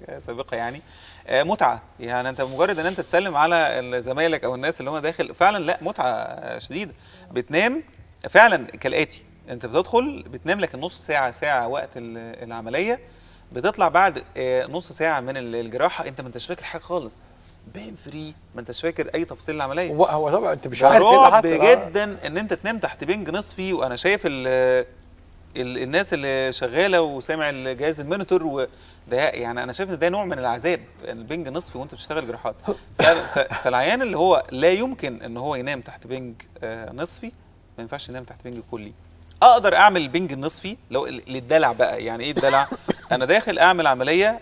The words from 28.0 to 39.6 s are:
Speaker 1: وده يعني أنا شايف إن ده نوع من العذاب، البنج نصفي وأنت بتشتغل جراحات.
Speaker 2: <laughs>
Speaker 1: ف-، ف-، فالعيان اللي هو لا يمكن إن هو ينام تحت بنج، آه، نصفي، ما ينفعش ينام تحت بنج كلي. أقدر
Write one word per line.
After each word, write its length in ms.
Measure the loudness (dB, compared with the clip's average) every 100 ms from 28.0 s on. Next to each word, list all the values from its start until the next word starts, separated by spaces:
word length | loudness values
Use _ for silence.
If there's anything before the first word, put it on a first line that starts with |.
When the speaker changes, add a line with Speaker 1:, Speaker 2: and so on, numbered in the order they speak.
| -6 -6 0 0
Speaker 1:
وده 260 | 0 -4 -6 -8 -20 -18 -4 0 0
يعني 340 | -2 -6 -6
أنا 80 | -8
شايف 180 | -8 -6
إن 100 | -2
ده 100 | -2
نوع 160 | -2 -4
من 140 | -4
العذاب، 400 | -4 -2 -2 -4 -6 -18
البنج 440 | -14 -14 -10 -10 -8
نصفي 300 | -8 -10 -12
وأنت 160 | -14
بتشتغل 340 | -14 -6 -6 -6
جراحات. 280 | -8 -8 -8
Speaker 2:
<laughs> 380 | -8 -8 -8 2
Speaker 1:
ف-، 40 |
ف-، 500 | 4 4 0 -2 -2
فالعيان 480 | -2 -2 0 0 0
اللي 160 | -2 2
هو 260 | 4 2 0
لا 200 | 0 2
يمكن 500 | 2 -2 -6 -8 -8
إن 160 | -12 -8
هو 180 | -6 -6
ينام 260 | -6 -8
تحت 260 | -10 -18 -12
بنج، 280 | -10 -12 -16 -20 -12
آه، 280 | -12 -10 -12
نصفي، 340 | -10 -10 -10 -16 -18 _ _ _ -16
ما 40 |
ينفعش 280 | -12 -12 -12
ينام 140 | -14
تحت 160 | -16 -18 -16
بنج 140 | -16 -12
كلي. 220 | -14 -14 -20 -20 -20 -10 6
أقدر 320 | 8 8